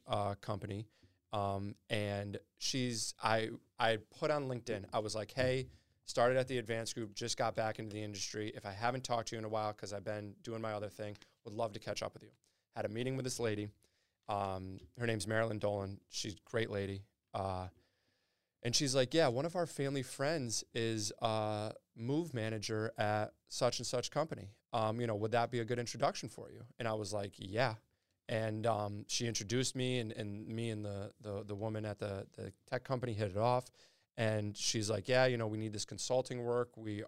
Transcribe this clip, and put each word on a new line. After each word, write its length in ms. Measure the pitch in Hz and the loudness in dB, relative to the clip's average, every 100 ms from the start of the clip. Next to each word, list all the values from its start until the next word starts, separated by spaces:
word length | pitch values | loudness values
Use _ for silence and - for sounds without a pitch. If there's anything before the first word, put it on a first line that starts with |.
| - | -4
uh, 280 | 110 101 101 | 0 0 -2
company, 520 | - 104 101 98 113 _ - _ _ | -4 -4 -4 -6 -8 _ -20 _ _
um, 420 | 107 101 98 101 - - | -2 0 0 -4 -8 -2
and 480 | 110 104 101 101 101 - - | 0 0 -2 -4 -8 -12 -6
she's, 560 | - 139 123 113 - - | -2 0 0 0 -4 0
I, 280 | 110 113 113 117 - - | 2 4 2 -4 -10 2
I 180 | 117 110 - - | 4 4 -2 -2
put 120 | 156 | 0
on 160 | 147 135 | 0 0
LinkedIn, 380 | 123 - 104 101 | -4 -2 -4 -2
I 60 | 117 | -2
was 160 | 107 107 | 0 -2
like, 160 | 104 | -2
"Hey, 360 | - 127 131 131 - _ _ - | 2 2 2 -2 -10 _ _ -4
started 320 | - 120 131 | 4 6 6
at 100 | 127 | 2
the 100 | 127 | 0
Advanced 380 | 110 113 113 - | 0 -2 -2 -4
Group, 180 | 107 | -6
just 240 | - - - | -4 -2 0
got 180 | 117 110 | 0 2
back 220 | 110 107 | 0 -2
into 160 | 110 | -6
the 100 | 104 | -6
industry. 480 | 104 98 - 110 107 113 | -6 -6 -6 -4 -4 -6
If 100 | 104 | -8
I 60 | |
haven't 320 | 98 120 131 | -2 0 0
talked 240 | 127 117 113 | 0 -2 -2
to 60 | 117 | -4
you 40 | |
in 60 | 110 | -2
a 40 | |
while, 220 | 107 107 | 0 0
'cause 200 | 107 98 | -2 -6
I've 100 | 101 | -6
been 300 | 95 107 104 98 | -4 -4 -6 -10
doing 200 | - 113 | -8 -4
my 120 | 110 | -2
other 160 | 107 104 | -2 -4
thing, 260 | - 104 104 - _ 117 | -6 -8 -8 -14 _ -8
would 80 | |
love 200 | 104 113 | -2 -2
to 60 | 101 | -2
catch 220 | - 104 | -6 -4
up 120 | 107 | -4
with 100 | - | -6
you." 80 | 107 _ _ _ _ 110 | -18 _ _ _ _ -4
Had 100 | 104 | -2
a 40 | |
meeting 260 | 110 127 131 | 0 0 0
with 100 | 127 | -2
this 140 | 127 | 0
lady. 300 | 117 104 104 - _ _ _ _ - | 0 0 -2 -8 _ _ _ _ -4
Um, 520 | 101 98 92 95 95 - - | 0 0 -2 -6 -10 -12 -2
her 80 | 117 | 0
name's 220 | 110 107 | 2 2
Marilyn 320 | 110 113 107 | 2 2 2
Dolan. 400 | 104 104 98 98 - | 0 0 -2 -6 -8
She's 240 | - 113 | -6 -6
a 40 | 95 - | -8 -4
great 240 | 113 113 | 0 0
lady. 340 | 101 98 98 101 _ _ | 0 -2 -4 -10 _ _
Uh, 340 | 110 95 92 90 - _ _ _ _ _ _ _ _ | -4 -2 -2 -6 -12 _ _ _ _ _ _ _ _
and 120 | 120 117 | 0 2
she's 180 | 143 | 4
like, 200 | 135 123 | 4 4
"Yeah, 140 | 160 147 | 6 4
one 180 | 117 165 | 4 0
of 100 | 180 | 0
our 100 | 165 | -2
family 380 | - 139 139 | 0 0 0
friends 600 | 127 - 139 165 120 107 - | -2 -2 0 0 0 -2 -2
is 380 | 123 113 113 101 - | 0 0 2 -2 0
a 520 | 117 110 107 107 107 - _ - | 2 2 2 0 -2 -6 _ -6
move 380 | 117 147 170 | -2 0 0
manager 580 | 123 110 110 104 107 110 - | -2 0 -2 0 0 0 2
at 360 | 107 107 107 - - | 2 4 0 -6 -10
such 320 | - 123 - | 2 2 2
and 80 | 117 | 0
such 240 | 123 - | 0 0
company. 380 | 143 160 117 101 - _ | 0 -2 -4 -10 -14 _
Um, 280 | 120 110 113 | 2 2 2
you 60 | 117 | 2
know, 80 | 104 | 2
would 160 | 110 | 2
that 180 | 117 120 | 4 4
be 100 | 120 | 2
a 60 | 113 | 0
good 140 | 120 | 0
introduction 500 | 120 117 135 - 110 | -2 0 2 2 -6
for 220 | - 92 | -10 -12
you?" 120 | 110 117 - | -14 -14 -4
And 100 | 117 | 0
I 60 | |
was 200 | 110 98 | 0 0
like, 200 | 104 101 - | -2 -4 -6
"Yeah." 380 | 101 107 127 113 _ _ _ _ - | -2 2 2 2 _ _ _ _ -2
And, 400 | 110 110 107 113 | 0 0 2 2
um, 380 | 107 104 104 - | 2 0 -4 -4
she 180 | - 117 | -2 0
introduced 500 | 107 101 123 127 131 | -2 0 0 2 0
me 220 | 127 127 | 0 0
and, 140 | 110 | 0
and 360 | 113 104 101 110 | -4 -6 -6 -6
me 220 | 113 117 | -4 -2
and 160 | 107 104 | -2 -4
the, 260 | 101 104 - | -4 -6 -8
the, 240 | 107 101 104 | -6 -6 -4
the 100 | 101 | -4
woman 280 | 110 110 | -2 -2
at 140 | 107 104 | -4 -4
the, 300 | 107 95 - - | -4 -4 -8 -10
the 160 | 104 - - | -10 -10 -6
tech 140 | 127 | -6
company 300 | - 127 123 | -2 -2 0
hit 180 | 107 104 | 0 0
it 60 | 95 | 2
off. 340 | 117 123 - - - _ _ - | 4 4 0 -10 -20 _ _ 0
And 380 | 113 107 104 104 | 2 2 0 0
she's 320 | - 117 104 | 0 2 2
like, 200 | 104 98 | 0 4
"Yeah, 180 | 127 131 | 6 8
you 120 | 120 | 6
know, 100 | 110 | 0
we 100 | 107 | 0
need 160 | 110 | -2
this 120 | 104 - | -4 -6
consulting 580 | 104 - 127 127 123 | -4 0 2 2 -2
work. 340 | 120 120 120 - | 2 2 2 -4
We 260 | 110 104 | -6 -4